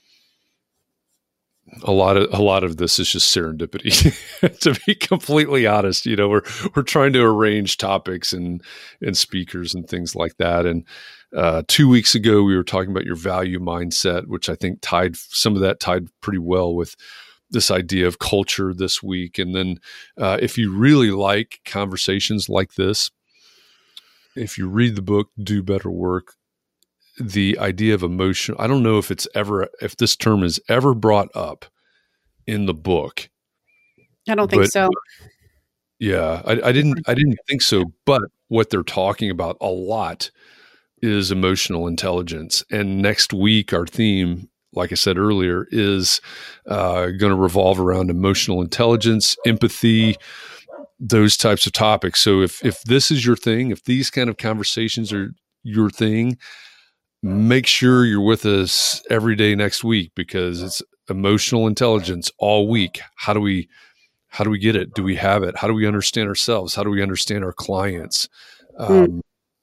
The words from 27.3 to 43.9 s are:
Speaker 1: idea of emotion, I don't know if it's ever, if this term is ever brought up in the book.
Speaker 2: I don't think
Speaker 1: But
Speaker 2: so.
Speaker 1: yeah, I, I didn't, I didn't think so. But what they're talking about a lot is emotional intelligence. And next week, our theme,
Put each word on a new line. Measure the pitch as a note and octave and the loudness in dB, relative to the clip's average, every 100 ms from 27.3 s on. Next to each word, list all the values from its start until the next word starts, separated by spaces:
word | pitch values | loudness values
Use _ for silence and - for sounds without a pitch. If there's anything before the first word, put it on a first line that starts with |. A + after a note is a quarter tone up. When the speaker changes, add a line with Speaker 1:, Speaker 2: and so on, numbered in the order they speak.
| G2+ G2 - | 0 0 0
Speaker 1:
idea | G2+ F#2 A2 | -2 0 2
of | G#2 | 2
emotion, | F2 F#2 F#2+ F#2 - - | 0 0 0 -2 -4 -4
I | A2+ | 0
don't | C3+ | 2
know | A2+ G#2+ | 4 2
if | - | 0
it's | F#2+ - | -6 -6
ever, | G2+ G#2 G2 G2 - | -4 -2 -2 -4 -6
if | - - | -8 -2
this | A2+ - | 0 2
term | A2+ G#2 | 2 2
is | F2 - - | 2 -2 0
ever | A#2+ C#3 | 2 2
brought | A#2 A2 G#2 F#2+ - | 2 4 4 2 -6
up | D#2 D2 - _ _ _ _ _ _ _ - | -8 -10 -20 _ _ _ _ _ _ _ -6
in | G#2+ G2 | -4 -2
the | |
book. | D#2 E2+ E2+ C#2+ - - _ _ _ _ _ _ _ _ _ - | -2 0 0 0 -8 -14 _ _ _ _ _ _ _ _ _ -4
Speaker 2:
I | |
don't | G#3+ G3 | -2 2
think | F#3+ | 4
Speaker 1:
But | - | 4
Speaker 2:
so. | G3 F#3+ - - - - _ _ _ _ _ _ - | 2 0 0 -6 -20 -20 _ _ _ _ _ _ -6
Speaker 1:
yeah, | G#2+ F2 D#2+ E2 | -2 0 0 -2
I, | - A#2 B2 | -2 0 2
I | |
didn't, | C3 D3+ C#3 C3+ | 2 2 0 0
I | |
didn't | B2 D3 A2 - | 0 2 0 -4
think | C#3 | -2
so. | - G2 F2 - | 0 2 0 -4
But | - C3 F#2+ _ - | 0 0 0 _ -2
what | A2+ G#2+ | 0 0
they're | G2 | -2
talking | E2+ G2 F#2+ G#2 G#2 | -4 -2 -2 -2 -4
about | F2+ E2+ - | -4 -6 -4
a | G2+ | -6
lot | F#2 F#2 A2 E2+ F2 - _ _ _ _ _ _ - | -4 -4 -4 -4 -8 -12 _ _ _ _ _ _ -6
is | A2+ G#2 F#2+ | -2 0 0
emotional | F#2+ F#2 F#2+ - E2+ F2 | 0 2 0 -2 -4 -4
intelligence. | E2 F#2+ F2+ E2+ E2 E2 - - | -4 -2 -2 -4 -8 -4 -4 -4
And | G#2+ G2+ G2 | -4 -2 0
next | G2+ G#2 - | 0 0 -4
week, | G2 G#2 A2 - | 0 2 2 2
our | F2 | -4
theme, | F2 | -4